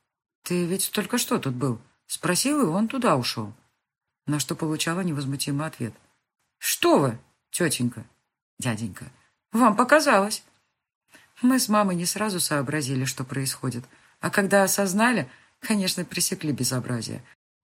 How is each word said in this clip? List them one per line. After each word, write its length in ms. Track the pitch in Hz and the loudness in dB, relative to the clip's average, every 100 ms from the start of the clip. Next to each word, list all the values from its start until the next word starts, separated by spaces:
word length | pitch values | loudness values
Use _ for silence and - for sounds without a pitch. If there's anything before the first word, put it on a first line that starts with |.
| _ _ _ _ | _ _ _ _
«Ты 240 | - 175 175 | -4 -2 0
ведь 240 | 190 - | -2 -2
только 280 | - 196 240 | -2 -2 -2
что 200 | - 233 | 0 -2
тут 160 | 135 | -2
был?» 260 | 123 135 113 - _ _ | -2 -2 -4 -8 _ _
Спросил, 540 | - - 175 269 294 | -4 0 0 2 2
и 40 | 202 | 2
он 220 | 180 220 | 2 0
туда 280 | 269 233 143 | 0 2 2
ушёл. 360 | 120 - 104 - _ _ _ _ _ _ - | 0 -4 -8 -12 _ _ _ _ _ _ -4
На 140 | 147 | -4
что 160 | - 160 | -4 -4
получала 460 | 160 156 - 170 | -4 -2 -2 -2
невозмутимый 640 | 185 143 135 139 - 143 156 | -2 -2 -4 -4 -4 -2 -4
ответ: 280 | - 117 - _ _ _ _ _ _ | -6 -8 -8 _ _ _ _ _ _
«Что 400 | - - 349 277 | -4 0 4 6
вы, 200 | 139 110 - _ _ | 4 0 -10 _ _
тётенька, 540 | - - - 120 110 - _ _ _ _ - | -2 -2 0 -2 -4 -14 _ _ _ _ -8
дяденька, 520 | 127 104 110 90 - - _ _ _ | -6 -4 -6 -10 -16 -20 _ _ _
вам 240 | 220 240 208 | 4 4 4
показалось». 640 | 247 302 285 208 202 - - _ _ _ _ _ _ - _ - | 6 6 6 4 2 -4 -10 _ _ _ _ _ _ -20 _ -2
Мы 180 | 247 262 | 2 2
с 80 | - | 2
мамой 280 | 214 202 175 | 2 2 0
не 100 | 175 | -2
сразу 340 | 196 214 180 | -2 -4 -2
сообразили, 640 | - 147 135 151 131 135 | -2 -2 0 -2 -2 -2
что 200 | 131 - | -2 -6
происходит, 600 | - 135 135 - 131 120 - _ _ _ | -6 -4 -4 -4 -6 -6 -10 _ _ _
а 100 | 175 | -2
когда 340 | - 196 196 | 0 4 4
осознали, 640 | 190 - 196 196 233 226 135 - _ _ | 4 2 0 2 2 2 -2 -10 _ _
конечно, 440 | - 208 185 - | -2 0 0 -2
пресекли 480 | 175 - - 185 156 | -6 -4 -4 -2 -2
безобразие, 720 | 120 117 127 - 120 110 117 - _ _ _ | -2 -2 -2 -4 -6 -6 -10 -14 _ _ _